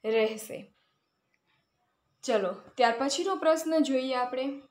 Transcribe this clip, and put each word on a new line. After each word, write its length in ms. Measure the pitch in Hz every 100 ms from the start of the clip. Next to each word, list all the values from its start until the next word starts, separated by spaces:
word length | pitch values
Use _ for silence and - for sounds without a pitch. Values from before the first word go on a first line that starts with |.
રહેશે. 640 | 220 226 220 220 - 135 - _ _ _ _ _ _ _ _ _ _ _ _ _ _ _
ચલો, 280 | - 220 185
ત્યાર 420 | 190 - - 233 233
પછીનો 380 | 277 - 349 370
પ્રશ્ન 420 | 320 320 320 320
જોઈએ 360 | 277 262 262
આપણે. 480 | 254 247 254 269 277 -